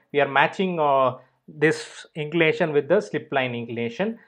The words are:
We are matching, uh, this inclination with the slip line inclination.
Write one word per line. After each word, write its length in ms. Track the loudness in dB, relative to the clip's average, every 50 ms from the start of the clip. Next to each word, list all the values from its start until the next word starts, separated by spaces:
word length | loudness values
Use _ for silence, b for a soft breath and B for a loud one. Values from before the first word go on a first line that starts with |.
| B _ 0
We 80 | 2
are 60 | 2 4
matching, 520 | 4 4 2 2 2 -2 -2 -2 0 0
uh, 380 | 2 2 2 2 2 0 0 B B B B B _ -20
this 540 | -4 0 2 2 2 0 -6 -14 -16 -20 -20 -14 -10
inclination 560 | -10 -8 -2 0 2 2 2 2 2 0 0
with 160 | 0 0 2 2
the 140 | 2 0
slip 260 | 0 0 -4 -8 -6 -4
line 240 | -2 -2 -2 -2 -4
inclination. 640 | -6 -8 -6 -6 -4 -4 -4 -4 -4 -4 -4 -6 B B